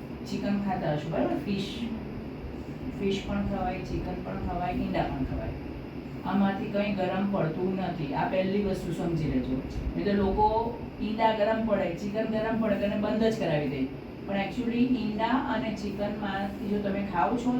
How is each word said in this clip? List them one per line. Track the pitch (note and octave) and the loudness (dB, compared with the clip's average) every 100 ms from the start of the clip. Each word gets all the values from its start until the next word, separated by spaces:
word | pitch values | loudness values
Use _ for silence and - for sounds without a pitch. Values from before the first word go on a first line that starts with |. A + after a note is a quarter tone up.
| - - - | -10 -8 -6
ચિકન | G3+ G3+ G3+ | -2 0 0
ખાતા | G3 F3+ E3 | 0 0 0
હશો, | D3+ D#3+ | 0 0
બરાબર? | D3+ - - | 0 0 0
ફિશ, | - G3 - A#3 - - - - - - - - - - - - | 0 -2 -2 -4 -4 -4 -6 -8 -8 -10 -8 -8 -8 -8 -6 -2
ફિશ | G3 G3 G3+ | 0 0 -2
પણ | G3+ G3 | -2 0
ખવાય, | G3 F#3 F#3 | 0 -2 -2
ચિકન | - - F3+ F3+ | -4 -4 -4 -6
પણ | - - - | -6 -4 -2
ખવાય, | F3 F3+ | -2 0
ઈંડા | - - - | 0 0 0
પણ | - C#3 | 0 0
ખવાય. | C3 - - - - - - - - - - | -2 -2 -4 -6 -8 -10 -10 -10 -10 -6 0
આમાંથી | G3+ G3 F#3+ | 4 4 2
કંઈ | G#3 G3+ G#3 | 0 0 0
ગરમ | F#3 F3+ F#3+ G3+ | 2 0 2 2
પડતું | F#3+ D#3 F3+ F#3+ F#3+ | 2 2 2 0 0
નથી. | F3 D3+ C#3+ | -2 -2 -2
આ | D3 F3 | 0 0
પહેલી | F#3+ F#3+ G3+ | 2 2 2
વસ્તુ | G3 F#3+ E3+ | 2 0 -2
સમજી | D#3+ E3+ D#3 | -2 0 2
લેજો. | C3+ C3 B2 C3 - - - - | 2 0 0 -2 -2 -4 -2 0
નહીં | |
તો | G3+ | 2
લોકો | G3+ G3 G3 G#3+ A3 A#3 - - - | 4 4 4 4 4 0 -4 -8 -4
ઈંડા | G#3 A3 A3+ | -4 2 4
ગરમ | G#3+ G#3+ A3 A3+ | 4 4 2 2
પડે, | G3 F3+ | 2 2
ચિકન | - G#3 G#3+ | -2 -2 0
ગરમ | A3 A3 A3 A3+ | 0 0 2 2
પડે, | A3 | 2
તેને | G3+ G#3 G3+ | 2 2 2
બંધ | A3 A3 | 2 4
જ | A3 - | 4 4
કરાવી | F3+ D3 C3+ | 2 2 2
દે. | C3+ C3 - - - - | 0 -2 -4 -10 -10 -4
પણ | G3 | -2
actually | F#3+ B3 A#3 A#3+ C4 G#3+ | 0 0 0 2 4 4
ઈંડા | G#3 G#3 A3+ | 0 0 2
અને | B3+ - - A3 G3+ | 2 2 0 -2 -2
ચિકનમાંથી | G3+ G3+ G3+ G#3+ G3+ F#3+ G3+ - G3+ | -4 -2 -2 -2 -4 -2 -4 -4 0
જો | G#3 | 0
તમે | G3 G3 G3 | 2 0 0
ખાઓ | F3+ F#3 B3 | 2 2 2
છો, | B3+ | 2